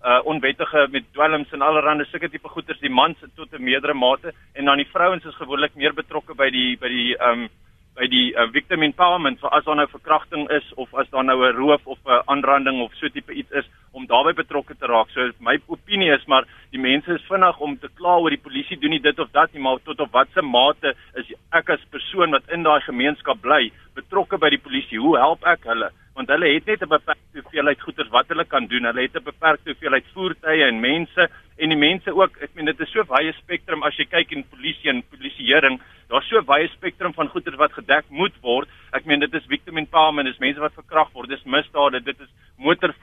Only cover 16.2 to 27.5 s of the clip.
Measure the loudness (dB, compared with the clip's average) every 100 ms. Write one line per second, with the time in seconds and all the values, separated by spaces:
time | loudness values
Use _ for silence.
16.2 | 2 2 2 -8 -14 -4 0 0 -2 -6
17.2 | -2 2 2 2 -6 -8 -14 -4 2 4
18.2 | 2 -2 -6 -10 -8 -4 -2 0 0 -2
19.2 | 0 2 2 0 -4 -4 -6 -8 0 0
20.2 | 2 -2 0 4 4 2 -4 -6 -10 -14
21.2 | -12 -16 _ -2 0 -4 -6 -14 -8 -2
22.2 | 2 0 -2 -2 2 2 0 -2 -2 -2
23.2 | -4 -4 0 2 0 -6 -20 -18 -6 -4
24.2 | -2 0 2 2 0 -6 -6 -2 2 4
25.2 | 4 2 0 0 -2 -4 -4 -8 _ -10
26.2 | -2 0 2 0 -2 -4 0 0 0 -8
27.2 | _ -20 -8